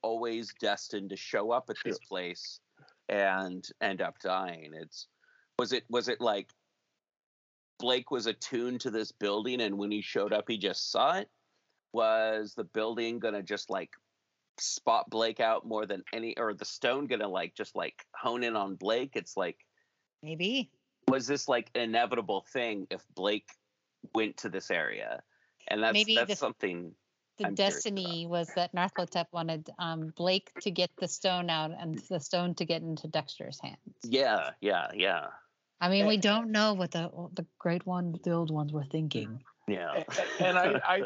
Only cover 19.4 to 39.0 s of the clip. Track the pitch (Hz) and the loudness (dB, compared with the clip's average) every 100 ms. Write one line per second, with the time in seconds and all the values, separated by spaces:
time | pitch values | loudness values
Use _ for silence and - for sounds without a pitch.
19.4 | 98 - _ _ _ _ _ _ 151 160 | -2 -4 _ _ _ _ _ _ -10 -2
20.4 | 185 262 - _ _ _ - 131 117 143 | 0 0 -2 _ _ _ 2 2 2 0
21.4 | - 120 - 123 113 113 120 120 104 98 | 2 2 2 -2 2 2 2 2 0 -2
22.4 | - 131 117 104 95 95 - - 101 104 | -2 -2 -2 -4 -6 -10 -10 -2 0 0
23.4 | - - _ _ _ _ - 113 110 - | -2 -18 _ _ _ _ -2 0 0 0
24.4 | 107 92 - 87 69 50 53 62 - _ | -6 -4 0 0 0 -2 -6 -8 -10 _
25.4 | _ _ - - 110 208 214 220 196 202 | _ _ -4 0 4 4 4 4 2 0
26.4 | 127 - 98 87 85 - _ _ _ - | -2 0 -2 -2 -8 -14 _ _ _ -4
27.4 | 202 202 196 196 220 196 175 170 170 170 | -2 2 2 2 -2 -2 -2 -4 -2 -2
28.4 | 165 - 175 180 190 - 175 175 170 170 | 0 -2 -2 0 0 0 -2 -2 -2 -2
29.4 | 165 160 160 - 170 160 160 - 175 190 | -2 -2 -6 -6 -4 -4 -4 0 2 2
30.4 | - - 208 175 180 - 180 - 190 180 | 0 -6 -2 0 0 0 -6 0 0 2
31.4 | 175 160 156 170 165 160 - 175 - 175 | 2 0 0 -4 -6 -6 -4 -4 0 0
32.4 | 175 165 170 165 165 160 160 156 143 - | 0 0 -2 -2 -2 -6 -2 -4 -4 -8
33.4 | - - 131 - - - 117 131 131 101 | -10 -10 -12 -14 -18 -10 0 2 4 2
34.4 | 69 - 101 90 - 101 95 85 71 - | 0 -2 2 2 0 0 2 0 -4 -10
35.4 | - _ _ - 175 196 208 214 202 214 | -20 _ _ -2 2 4 4 4 4 4
36.4 | 226 214 214 196 170 170 170 - 170 180 | 2 4 4 4 0 -2 -4 -6 -8 -8
37.4 | 165 - 175 175 185 180 175 160 180 170 | -8 -4 0 0 0 -2 -2 -2 0 2
38.4 | 160 156 147 151 139 160 | 2 0 0 -2 -2 -2